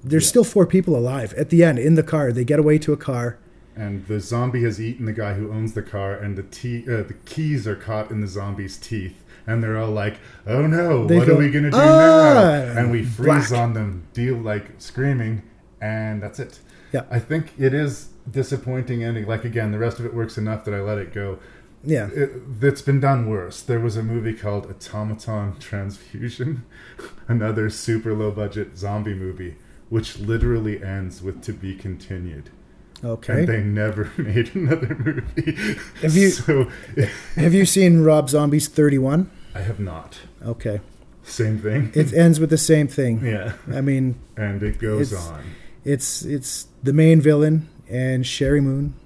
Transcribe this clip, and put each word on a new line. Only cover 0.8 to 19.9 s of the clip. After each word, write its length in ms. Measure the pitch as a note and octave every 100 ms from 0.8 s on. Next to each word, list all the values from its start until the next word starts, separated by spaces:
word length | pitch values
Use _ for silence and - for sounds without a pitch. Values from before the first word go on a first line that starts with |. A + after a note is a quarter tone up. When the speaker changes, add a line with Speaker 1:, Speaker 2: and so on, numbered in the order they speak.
| F3+ C#3
Speaker 1:
alive 380 | A#2+ C3+ G#2+
at 160 | A#2+ D3
the 140 | E3+
end 160 | E3+ B2+
in 160 | C#3 D#3+
the 80 |
car. 280 | D#3 D#3 C3+
They 120 | A#2+
get 160 | B2 D3
away 180 | D3+ D3+
to 140 | D3+
a 40 | D3
car. 400 | - B2 A#2+ G#2+ _ - - -
Speaker 2:
And 300 | G#2 G2+ F#2+
the 120 | G#2+
zombie 440 | - A#2 B2 B2
has 180 | A#2 G2
eaten 240 | A2+ A#2 A2+
the 80 |
guy 200 | G#2+ G#2 G2
who 160 | G#2
owns 220 | A2 A2
the 80 | G#2
car, 320 | - G2+ G2
and 240 | G2+ G2+ G2
the 60 |
te-, 400 | F#2+ - B2 A#2+
uh, 200 | A#2 A2+
the 120 | G2 - -
keys 420 | - D#3 D3 G#2+
are 80 | G2
caught 360 | - G#2+ A2
in 100 | A2
the 60 | G#2
zombie's 500 | F#2+ G2 G2+ F#2+ -
teeth. 460 | - A2 F#2 - - - -
And 160 | A#2
they're 140 | A2+ A2
all 120 | A2
like, 260 | G#2+ G#2 - - - -
"Oh 220 | B2 D#3
no, 400 | E3 F3 C#3 A#2
Speaker 1:
They 100 | E3+
Speaker 2:
what 100 | D#3+
Speaker 1:
go, 80 | C#3+
Speaker 2:
are 20 |
we 100 | C#3+
gonna 220 | D3 D3
do 60 | G#3+
Speaker 1:
"Ah!" 840 | D4+ D#4+ D#4+ D#4+ D#4 C4+ F#3 D3 B2+
Speaker 2:
now?" 60 | A#2
And 100 | A#2+
we 120 | A#2+
freeze 460 | A#2 A2 C3+ D3 A2+
Speaker 1:
Black. 20 |
Speaker 2:
on 200 | A#2+ A#2
them, 300 | A2 G#2 F#2 -
deal, 220 | - B2 A#2+
like, 380 | A2+ G#2 - -
screaming, 640 | - - C#3 C3 A2+ A2 - _ _ _
and 400 | G#2+ A2 A2 G#2+
that's 180 | G2+ -
it. 200 | B2+ - - - -
Speaker 1:
Yeah. 120 | C3+ -
Speaker 2:
I 80 | A#2+
think 340 | - D#3+ D#3 -
it 160 | C3
is 360 | C#3+ D3 - - - -
disappointing 760 | B2 C3 C3 B2+ B2+ B2+ A#2+
ending. 220 | A#2 A2+ G#2
Like, 200 | A2+ A#2+
again, 260 | A2+ G#2+
the 80 | G#2
rest 180 | A#2